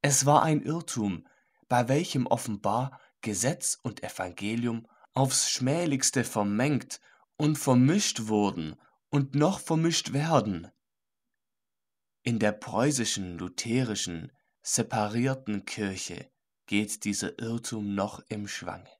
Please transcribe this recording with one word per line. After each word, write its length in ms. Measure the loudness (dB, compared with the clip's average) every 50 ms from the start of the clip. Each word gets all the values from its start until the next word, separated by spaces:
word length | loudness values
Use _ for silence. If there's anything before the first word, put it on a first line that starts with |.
| 4
Es 240 | 4 2 4 6
war 160 | 6 6 6 6
ein 180 | 6 2 2
Irrtum, 640 | 0 -2 -4 -4 -6 -6 -4 -2 0 -2 -2 -4 -8 _ _ _ _ _ _ _ _
bei 200 | _ 2 2 4
welchem 400 | 4 2 0 0 0 0 0 2
offenbar 720 | 2 0 -2 0 -6 -8 -2 -2 0 0 0 -2 -4 -8 -16 -20 _ _ _
Gesetz 580 | -6 -6 -4 0 0 -2 -2 -2 -4 -4 -4 -4
und 220 | _ -10 -8 -8 -10
Evangelium 840 | -10 -8 -8 -8 -8 -8 -6 -4 -4 -2 0 -2 -2 -2 -4 -8 _ _ _ _ _ _
aufs 340 | 0 2 2 2 0 0 0
Schmählichste 760 | 0 0 0 0 0 0 0 0 0 2 0 0 0 0 -2
vermengt 760 | 0 0 0 0 2 2 2 2 2 0 0 -2 -6 -14 -16 _ -20 -20 _ _ _ _
und 200 | _ 0 0 2
vermischt 720 | 2 2 4 6 8 8 8 6 4 2 0 -2 -4 -2
wurden 480 | 0 2 4 4 2 0 -2 -6 -6 -8 _ _ _ _ _ _ _
und 240 | 0 0 0 2 2
noch 260 | 4 4 4 2 0
vermischt 540 | -2 -2 0 2 2 2 2 0 -2 -2 -4
werden. 580 | -2 0 4 4 4 4 2 -4 -4 -6 -10 _ _ _ _ _ _ _ _ _ _ _ _ _ _ _ _ _ _ _ _ _ _ _ _ _ _ _ _ _ _ _
In 140 | -2 0
der 140 | 2 2 2
preußischen, 880 | 2 0 -10 -2 0 2 2 2 2 2 0 -2 -2 -4 -6 -8 -6 -8
lutherischen, 920 | -8 -8 -8 -8 -4 0 0 0 0 0 -2 -4 -4 -6 -6 -8 -10 -12 _ _ _ _ _ _
separierten 1040 | _ -4 0 0 0 0 0 -2 -2 0 0 0 0 0 -2 -4 -4 -6 -6 -6 -6
Kirche 640 | -8 -6 -4 -4 -4 -4 -6 -8 -10 -10 -12 -14 _ _ _ _ _ _ _ _
geht 360 | -2 -2 0 0 -2 -6 -6 -4
dieser 360 | -4 -2 -2 -4 -6 -6 -8
Irrtum 560 | -8 -6 -6 -6 -6 -6 -6 -6 -4 -4 -2
noch 240 | -2 -2 -2 -4 -12 -12 _
im 180 | -10 -8 -8
Schwange. 440 | -10 -10 -10 -10 -10 -10 -12 -14 -20 -20